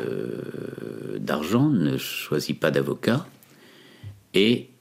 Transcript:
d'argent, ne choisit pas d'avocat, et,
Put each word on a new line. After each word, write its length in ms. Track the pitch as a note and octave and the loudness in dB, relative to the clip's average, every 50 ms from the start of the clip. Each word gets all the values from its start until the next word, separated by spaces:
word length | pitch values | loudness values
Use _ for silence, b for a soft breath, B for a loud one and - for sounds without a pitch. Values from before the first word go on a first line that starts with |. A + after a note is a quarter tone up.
| A#1 B1 - G1+ A1+ A#1+ A1+ - - - - - - - - - - A1+ A1 A1 - G#1 G#1 G#1 | -2 -4 -4 -4 -6 -6 -8 -8 -10 -10 -10 -10 -10 -10 -10 -10 -10 -10 -10 -10 -10 -8 -8 -6
d'argent, 500 | G#1 - C#2+ D2 D2+ E2+ A2 B2 C#3+ D#3 | -2 -2 -2 -2 0 2 4 4 4 4
ne 280 | C#3+ F#2 D#2 C#2 C2 | 4 4 4 2 2
choisit 600 | C2 - - - - - - D2+ D2+ - - C#2+ | 0 -4 -6 -8 -8 -4 -2 -2 -2 -2 -2 -2
pas 120 | - - D#2 | 0 2 2
d'avocat, 580 | C#2+ C#2 C#2 - - - - - A#2 D3 - - - B B B B B B B B B B B B B B B B - _ _ - | 2 2 2 0 -2 -2 2 2 2 2 0 -6 -16 B B B B B B B B B B B B B B B B -20 _ _ 2
et, 340 | F#2+ G2+ A2+ B2 - - - - _ | 4 6 6 4 2 -2 -8 -20 _